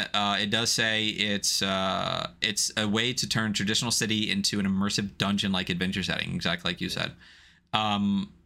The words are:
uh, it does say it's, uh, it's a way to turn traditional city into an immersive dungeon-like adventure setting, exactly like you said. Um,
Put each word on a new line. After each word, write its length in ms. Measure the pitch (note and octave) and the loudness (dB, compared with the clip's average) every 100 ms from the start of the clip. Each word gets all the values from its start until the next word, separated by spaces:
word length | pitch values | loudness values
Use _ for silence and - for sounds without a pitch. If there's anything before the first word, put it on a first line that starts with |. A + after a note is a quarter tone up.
| G#2 | 0
uh, 240 | G2+ G2+ G2 | 0 2 2
it 100 | G#2 | 0
does 220 | A2+ A#2 | 0 0
say 360 | - A2+ A2 G#2+ | 2 2 2 0
it's, 540 | G2 G#2 G2+ - - | 0 0 0 0 0
uh, 680 | G2 F#2+ F#2+ F#2 F#2 F2 - - | 0 0 0 0 -2 -2 -6 -4
it's 300 | A2 G2+ - - | -2 0 -2 0
a 100 | G#2+ | 0
way 260 | G#2+ A#2+ | 2 0
to 140 | C3 G#2+ | -2 -2
turn 240 | B2 A2 | 0 0
traditional 380 | G2+ G2 A2 A#2+ | 0 0 0 0
city 380 | - A2 G#2+ G#2 | 0 2 0 2
into 300 | G2 G2 G#2 | 0 0 2
an 80 | G2 | 2
immersive 500 | F#2+ G2+ - G2+ - | 2 2 0 -2 0
dungeon-like 520 | G2 G2+ G#2 F#2 F2+ | 0 2 0 0 0
adventure 340 | F2+ F#2 G2 | 0 0 -2
setting, 320 | E2+ D2+ D#2+ F2 | -2 -2 -2 -2
exactly 340 | F2 E2+ E2+ | -2 -2 -2
like 100 | F2 | -4
you 80 | F2+ | -4
said. 240 | - E2 - - - - - _ | -4 -4 -6 -20 -20 -20 -20 _
Um, 580 | G#2+ G#2+ G2+ G2+ G2 F#2 - | 0 2 2 2 0 -2 -10